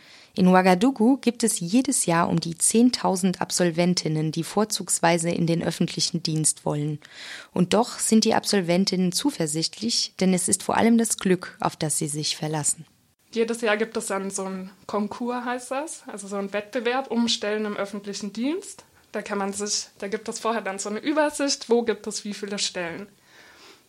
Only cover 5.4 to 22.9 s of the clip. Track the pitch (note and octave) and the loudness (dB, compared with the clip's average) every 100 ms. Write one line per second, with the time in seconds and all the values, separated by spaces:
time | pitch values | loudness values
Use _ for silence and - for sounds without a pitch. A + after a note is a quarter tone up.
5.4 | E3 E3+ - - E3+ - - E3+ E3 D#3 | 2 0 0 -2 -2 -2 -2 -2 -2 0
6.4 | D#3 - D#3+ D3+ D3 D3 - - - - | 0 0 -2 -2 -2 -6 -10 -18 -16 -16
7.4 | - - F3 G3 A#3+ - - A3 A3 - | -6 0 2 2 2 -2 4 4 6 2
8.4 | - G3+ E3+ F3 G3 F#3 F#3 F3 D4 - | 2 0 2 2 2 2 0 0 -2 -2
9.4 | D#3+ D#3+ D#3+ - A3+ - - - F#3 F#3 | -2 -2 -4 -4 -4 -2 -4 0 2 2
10.4 | - F#3+ - - G#3+ A#3 A3+ - G3 F3+ | 2 -2 0 2 4 4 2 0 2 2
11.4 | - - D#3+ - D#3 - D#3 D3 D3 - | 0 -4 -4 -2 -4 -2 -4 -4 -4 -4
12.4 | D#3 D#3 C#3+ - D#3 _ _ _ _ A3 | -4 -2 -2 -4 -6 _ _ _ _ -2
13.4 | A3+ A#3 A3 G#3+ A3+ A3+ A3 G3 F#3+ F#3+ | -2 0 0 0 0 -4 -4 -4 -4 -6
14.4 | F#3+ F#3+ F#3+ - - G#3 G3+ - A#3+ B3 | -6 -8 -10 -16 -6 -4 -2 -4 -6 -4
15.4 | A#3+ B3 B3+ C4 D#4+ - - G#3+ G3 G3+ | -4 -6 -6 -6 -6 -10 -14 -14 -8 -6
16.4 | G3 G3+ G#3 B3+ A3+ B3+ C4+ A#3 A#3 - | -4 -4 -4 -4 -2 -2 -2 0 0 0
17.4 | G#3 G#3+ G#3+ G#3 G3+ G#3 G3+ G3 G3+ A3 | -2 -2 -2 -4 -6 -6 -10 -8 -8 -4
18.4 | C4 F4+ - - - _ _ G#3+ - G3+ | -4 -4 -8 -16 -20 _ _ -10 -6 -4
19.4 | G3 G3 G#3 - - - G3+ G#3+ - A3+ | -4 -4 -4 -4 -6 -10 -8 -8 -8 -6
20.4 | A3 A#3 F#3+ G3 G#3 G#3+ B3+ D#4 D4+ D4 | -2 -2 -4 -6 -6 -6 -2 2 2 0
21.4 | C#4 - - A#3 A#3 G#3 A3 - G#3 G3+ | -2 -2 2 2 2 -2 -4 -8 -8 -8
22.4 | G3+ G3+ - F3+ E3+ | -6 -4 -4 -4 -6